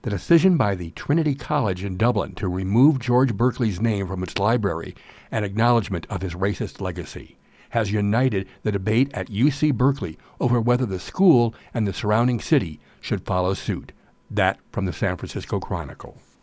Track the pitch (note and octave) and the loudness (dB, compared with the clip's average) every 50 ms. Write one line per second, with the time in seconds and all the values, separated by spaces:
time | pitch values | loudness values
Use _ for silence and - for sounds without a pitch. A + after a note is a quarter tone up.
0 | - A2 G2+ F#2 - - E3+ E3 D3 F#3+ F3+ D3 A2+ G#2 G2 F2+ F2+ E2 - - | -4 -4 -4 -4 2 4 4 6 6 4 2 2 2 0 0 -4 -6 -10 -10 -12
1 | - - C#3+ E3+ D#3 D3+ C#3 C#3+ - - D3 D3 B2 G#2 F#2+ F2+ G2 G2+ F#2 F#2 | -4 -2 0 0 2 0 -2 -4 -4 -4 -2 0 0 0 -2 -2 -4 -6 -2 0
2 | G#2+ A#2+ A2+ G#2+ D#2 C#2+ - - - F#2 F2+ F#2 F#2+ F#2+ G2+ A#2 C3 D3+ D3+ C3 | 0 0 2 0 -2 -4 -6 -6 -4 -2 -2 -2 -2 0 4 6 6 6 4 2
3 | - A#2+ A#2+ B2 C3+ B2+ A2 G2 A#2 B2+ B2 - B2 A2 F#2+ F2 A2 A#2 A2 G2+ | 0 0 2 2 2 2 0 0 0 0 0 0 -2 -2 0 0 0 0 0 -2
4 | G2 F2 F#2+ F#2 F#2 F2 - - G2 G#2+ A#2+ A#2+ G#2 F#2+ E2 E2 E2 D2+ - - | -2 -4 -4 -4 -6 -6 -2 -2 0 2 2 2 0 -2 -2 -4 -6 -10 -12 -16
5 | - - - - - - - A#2 G#2+ G2+ G2 G#2 A2+ A#2+ A#2+ A#2 G#2 - F#2+ E2+ | -20 -20 -20 -20 -16 -6 -4 -4 -4 -2 0 0 2 4 4 2 2 0 -4 -6
6 | - - G#2+ F#2+ F2+ F2+ E2 F2 F#2+ G#2 G2+ - A2+ F#2+ - - G2 F#2 F2 F2+ | -4 -6 -6 -4 -4 -6 -4 -2 -2 -2 0 -2 -6 -8 -6 -6 -6 -6 -4 -6
7 | E2 - - - - - - _ _ _ _ _ - _ - A#2+ A2+ G2 G#2 G#2+ | -10 -10 -12 -14 -14 -16 -20 _ _ _ _ _ -20 _ -2 -2 0 0 0 0
8 | G#2 G2+ G#2 A#2 C3 C3 A2 F#2+ F#2+ - - - _ G#2+ G2+ G2 F#2 G#2 G#2+ A#2 | 2 2 2 2 2 2 0 0 -4 -4 -14 -6 _ -2 -2 0 0 2 2 2
9 | C3+ C#3 - G2+ F#2+ - A2 G2 A#2+ D3 C#3 - D3+ D#3 C3 G#2 B2 C3+ C#3 C#3 | 2 2 -2 -8 -8 -6 -2 2 2 2 2 2 0 0 2 2 2 2 2 0
10 | - E2+ D#2 - - - - - - B2 A#2+ A#2+ A2 A#2+ B2 A#2+ B2 G#2 F#2+ F2+ | -4 -8 -8 -12 -18 -20 -8 -2 0 2 2 2 2 2 2 2 0 -2 -4 -6
11 | - - - - F#3+ F#3+ D3+ A#2+ A#2 A2+ - - - - - A#2+ A2 G2+ F#2 - | -6 -10 -2 4 6 6 6 6 4 2 -2 -8 -20 -8 -4 -2 -2 -2 -2 -2
12 | - G#2 G#2 A2+ A#2+ B2 B2 A2 - - D#3+ C#3 G2+ E2 D#2 - _ _ _ _ | 0 0 2 2 2 2 0 -2 0 2 2 2 2 0 -8 -12 _ _ _ _
13 | - - G#2 F#2+ - - G2 F#2 F2+ F#2 G2 - - - F#2+ E2 - - - _ | -6 -4 -4 -4 -2 -2 0 0 2 0 0 -2 -2 -4 -4 -4 -4 -12 -20 _
14 | _ _ _ _ _ _ G#2 G2+ F#2+ F#2 G2 - _ _ - - G2 F#2 E2+ - | _ _ _ _ _ _ -2 0 2 2 0 -2 _ _ -6 -4 -2 -2 -2 -2
15 | - F#2+ F2+ F2+ - F#2 - G#2 F#2 - - G2 F#2 - G2+ F2 D#2+ - - - | -2 -2 -2 -4 -8 -8 -8 -8 -6 -2 -2 -2 0 0 -4 -4 -4 -8 -10 -12
16 | - - - - _ _ _ _ | -14 -16 -16 -18 _ _ _ _